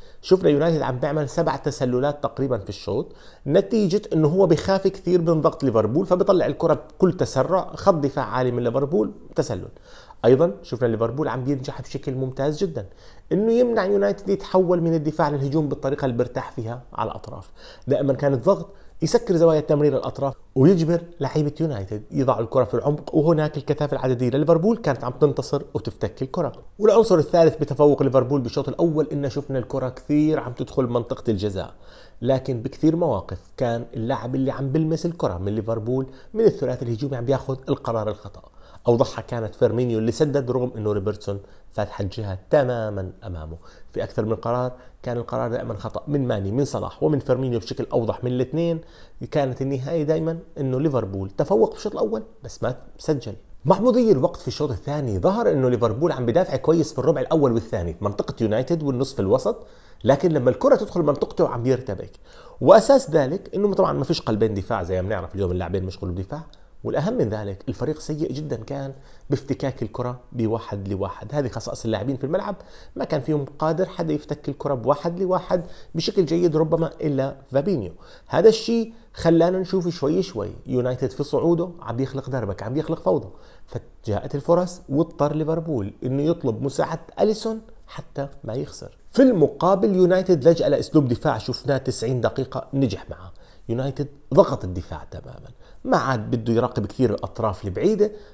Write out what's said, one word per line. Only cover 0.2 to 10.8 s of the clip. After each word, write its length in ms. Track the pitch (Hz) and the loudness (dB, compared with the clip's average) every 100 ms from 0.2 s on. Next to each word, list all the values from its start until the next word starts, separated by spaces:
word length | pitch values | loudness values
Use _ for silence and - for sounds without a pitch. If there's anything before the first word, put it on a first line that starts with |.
شفنا 260 | - 185 170 | 2 4 6
يونايتد 340 | 143 165 156 | 4 4 2
عم 160 | 127 127 | 0 -2
بيعمل 300 | 147 151 139 | -2 -2 -2
سبع 280 | - 160 143 | -2 -2 -2
تسللات 680 | 147 131 127 123 143 143 | -4 -2 0 2 0 -2
تقريبًا 360 | 120 - 135 117 | -6 -2 -2 -2
في 100 | 92 | -4
الشوط، 440 | 101 - 107 180 - - - 135 | -8 -4 -4 -4 -12 -20 -10 2
نتيجة 560 | 170 196 226 196 202 - | 2 4 2 2 0 0
إنه 160 | 156 151 | 2 4
هو 180 | 190 180 | 4 4
بخاف 400 | 151 - 196 190 | 4 2 0 0
كثير 340 | 190 175 180 | -2 2 2
من 200 | 170 165 | 4 2
ضغط 240 | 147 - | 2 2
ليفربول، 420 | 135 110 107 139 190 | 2 2 2 0 2
فبيطلع 400 | 180 196 185 120 | 2 4 4 2
الكرة 280 | 139 165 | 0 0
بكل 380 | 147 - - 185 | 0 -4 0 2
تسرع، 600 | 180 139 135 131 185 - | 2 0 0 2 0 -2
خط 200 | - 202 | 2 2
دفاع 300 | 165 139 - | 4 0 -2
عالي 260 | 110 120 127 | -2 0 0
من 140 | 120 | 0
ليفربول، 480 | 120 123 139 196 214 - - | -2 0 0 0 -2 -6 -6
تسلل. 340 | - 131 95 - - - - - - | -4 -4 -6 -8 -16 -20 -20 -20 0
أيضًا 280 | 117 131 175 196 | 4 6 4 0
شفنا 260 | - 117 | -10 -2